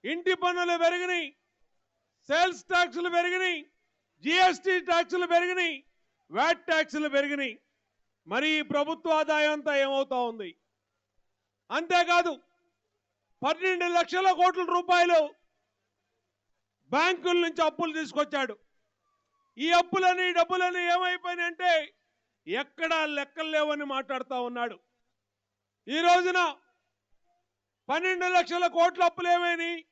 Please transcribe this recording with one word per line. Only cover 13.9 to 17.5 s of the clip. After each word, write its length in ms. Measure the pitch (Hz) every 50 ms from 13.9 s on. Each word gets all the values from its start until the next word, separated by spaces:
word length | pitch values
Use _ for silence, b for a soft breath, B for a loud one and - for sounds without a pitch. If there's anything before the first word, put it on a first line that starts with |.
| 349 349
లక్షల 340 | 339 339 - 370 381 381 359 311
కోట్ల 240 | 359 370 339 349 359 330 349
రూపాయలు 440 | 349 349 349 359 349 349 349 349 320 302 294 - _ _ _ _ _ _ _ _ _ _ _ _ _ _ _ _ _ _ _ _ _ _ _ _ _ _ _ _ _ _ 135
బ్యాంకుల 480 | 180 285 320 359 381 359 - 359 349 349 339
నుంచి 160 | 339